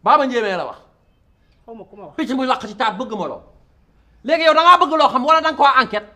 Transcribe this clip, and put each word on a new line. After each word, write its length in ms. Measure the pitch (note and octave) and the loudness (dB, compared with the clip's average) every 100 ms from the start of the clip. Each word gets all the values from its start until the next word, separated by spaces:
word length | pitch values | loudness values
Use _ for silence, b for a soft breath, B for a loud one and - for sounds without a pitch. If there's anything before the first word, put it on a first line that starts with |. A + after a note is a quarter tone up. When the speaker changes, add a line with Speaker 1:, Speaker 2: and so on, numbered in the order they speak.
Speaker 1:
Baba 240 | - D4 C4+ | 4 2 2
Ndiémé 300 | B3 G#3+ F3+ | -2 -4 -6
la 100 | C3+ | -8
wax. 120 | G2+ _ _ _ _ _ _ _ _ | -14 _ _ _ _ _ _ _ _
Speaker 2:
Xaw 100 | - | -20
ma 100 | A3+ | -20
ku 120 | F#3 G#3 | -20 -20
ma 60 | F#3 | -18
wax. 100 | - | -8
Speaker 1:
Picc 140 | C4 | -6
muy 120 | B3+ C4 | -4 -2
làq 200 | B3 G#3+ | -4 -6
ci 80 | G#3+ | -4
taat 200 | A3+ F#3+ | -4 -4
bëgg 140 | A#3+ G#3+ | -10 -8
ma 100 | D#3 | -8
loo. 160 | A2 - _ _ _ _ _ _ _ | -10 -18 _ _ _ _ _ _ _
Léegi 200 | A#3+ D#4+ | -4 0
yow 100 | D#4+ | 2
da 80 | D#4 | 4
ngaa 160 | E4 F4+ | 6 4
bëgg 140 | E4+ D#4 | 4 2
loo 100 | C#4+ | 2
xam 160 | B3+ | 0
wala 160 | C4+ D#4+ | 2 2
da 100 | D#4+ | 0
nga 40 | D4+ | 2
koo 240 | C#4+ C4 | 2 2
enquête? 280 | A#3+ G#3 G#3 | 0 -4 -10